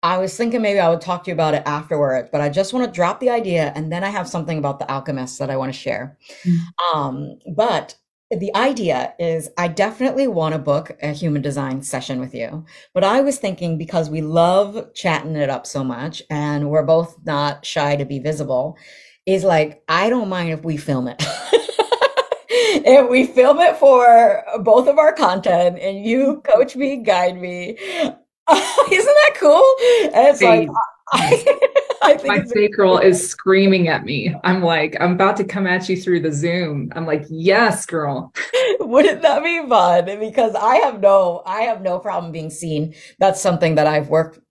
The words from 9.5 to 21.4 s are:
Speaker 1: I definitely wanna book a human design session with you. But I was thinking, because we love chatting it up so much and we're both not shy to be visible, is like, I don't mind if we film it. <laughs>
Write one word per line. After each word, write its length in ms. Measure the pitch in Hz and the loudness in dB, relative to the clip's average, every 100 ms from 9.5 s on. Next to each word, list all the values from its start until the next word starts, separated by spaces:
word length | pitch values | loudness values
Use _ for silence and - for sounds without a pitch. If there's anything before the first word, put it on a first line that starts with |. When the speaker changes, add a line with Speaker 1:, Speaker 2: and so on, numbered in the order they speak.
| - | -6
Speaker 1:
I 120 | 175 | -6
definitely 580 | 160 208 220 254 262 269 | -2 -4 -2 -4 0 -2
wanna 320 | 180 156 156 | 0 -2 -4
book 320 | 143 147 156 - | -2 -2 -4 -10
a 120 | 151 | -8
human 300 | 147 170 147 | -6 -4 -2
design 380 | 139 143 135 135 | -4 -6 -6 -6
session 360 | 135 131 - 131 | -8 -10 -6 -8
with 160 | 131 | -8
you. 300 | - 113 160 160 - _ | -10 -10 -12 -16 -20 _
But 120 | 185 | -2
I 160 | 196 247 | 0 2
was 180 | 277 269 | 0 -2
thinking, 400 | 202 180 175 160 | -6 -6 -6 -6
because 320 | 165 180 151 | -4 -4 -4
we 100 | 156 | -6
love 720 | 151 165 170 190 202 214 - | -2 2 2 2 0 -6 -14
chatting 420 | - 180 151 143 156 | -8 -4 -4 -4 -4
it 120 | 139 | -4
up 160 | 131 | -4
so 200 | - 139 | -8 -8
much 400 | 131 120 147 160 - | -6 -8 -10 -12 -10
and 400 | 151 147 147 147 | -6 -4 -4 -2
we're 140 | 151 | -2
both 340 | 147 160 165 - | 2 0 0 -10
not 400 | - 143 147 143 | -6 -4 -4 -6
shy 300 | - 165 143 | -8 -4 -2
to 100 | 143 | -2
be 140 | 139 139 | -4 -6
visible, 580 | 139 151 135 127 147 - - - - _ - | -6 -6 -4 -4 -4 -10 -20 -20 -20 _ -2
is 180 | 190 | 0
like, 400 | 190 165 151 - - | 2 2 0 -6 -4
I 200 | 165 208 | -2 0
don't 200 | 247 202 | 0 -2
mind 220 | 185 170 | -4 -4
if 140 | 156 | -6
we 120 | 160 151 | -6 -6
film 300 | 151 135 123 | -4 -4 -4
it. 180 | - - | -6 -8
<laughs> 40 | - | -8